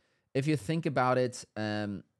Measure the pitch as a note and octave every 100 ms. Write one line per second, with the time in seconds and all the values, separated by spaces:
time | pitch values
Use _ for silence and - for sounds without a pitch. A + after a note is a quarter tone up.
0 | _ _ _ C3 C#3 D3+ - E3 D#3+ C3+
1 | B2+ B2+ B2+ - - - G#2+ G#2+ G#2 G2
2 | - _